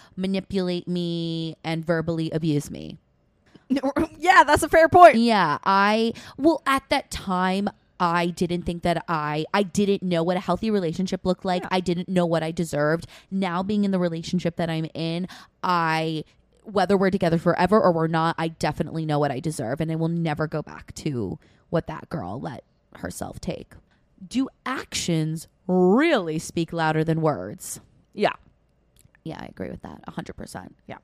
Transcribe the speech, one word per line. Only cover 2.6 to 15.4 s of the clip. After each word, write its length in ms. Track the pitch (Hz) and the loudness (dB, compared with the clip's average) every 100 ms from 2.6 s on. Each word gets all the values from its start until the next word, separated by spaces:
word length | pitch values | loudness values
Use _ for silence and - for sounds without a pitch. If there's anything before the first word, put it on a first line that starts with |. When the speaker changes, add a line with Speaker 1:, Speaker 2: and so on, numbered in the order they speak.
| - | -2
Speaker 1:
me. 280 | - 78 151 | -10 -14 -18
Speaker 2:
<laughs> 640 | _ _ _ _ _ - - 269 277 285 320 320 | _ _ _ _ _ -12 -4 -2 -2 -2 -4 0
Yeah, 240 | 330 359 | 2 4
that's 180 | 285 294 | 4 2
a 60 | 311 | 4
fair 200 | 320 320 | 6 8
point. 280 | 349 349 233 | 12 10 10
Speaker 1:
Yeah, 420 | 233 214 165 143 | 4 4 2 0
I, 480 | - 196 202 220 226 - - - | 2 4 4 2 0 -4 -12 0
well, 260 | 285 311 - | 2 2 0
at 160 | 269 - | -2 0
that 200 | 285 - | -4 -4
time, 600 | - - 180 185 190 202 - _ - | -10 -4 0 2 0 -2 -6 _ -2
I 280 | 180 170 175 | 0 2 0
didn't 360 | 170 175 175 | 0 -2 -2
think 200 | 170 170 | -4 -4
that 220 | 175 165 - | 0 -2 -2
I, 360 | 160 151 151 156 | -2 -2 -2 -2
I 80 | 202 | 0
didn't 400 | 196 - 202 202 | 0 0 2 0
know 200 | 185 170 | 0 0
what 140 | 165 180 | 2 0
a 40 | |
healthy 300 | 185 175 220 | 0 -2 0
relationship 540 | 208 170 170 185 185 | 0 0 -2 -4 -2
looked 200 | 185 180 | -2 -2
like. 180 | 190 180 | -2 -4
Speaker 2:
Yeah. 60 | 180 | -2
Speaker 1:
I 100 | 190 | -2
didn't 280 | 180 175 185 | -2 -4 -2
know 180 | 180 175 | 0 2
what 160 | 160 | 0
I 80 | 160 | -2
deserved. 560 | 180 165 147 151 165 - - - | -4 -4 0 0 0 -4 -20 -8
Now 320 | 190 190 170 | -4 -2 -2
being 220 | 196 208 | -2 0
in 60 | 202 | 0
the 60 | 190 | 0
relationship 580 | 175 165 165 180 175 170 | 0 -4 -4 -2 -2 -2
that 120 | 165 | -2
I'm 160 | 160 160 | -2 -4
in, 340 | - 165 165 180 - | -6 -6 -4 -8 -12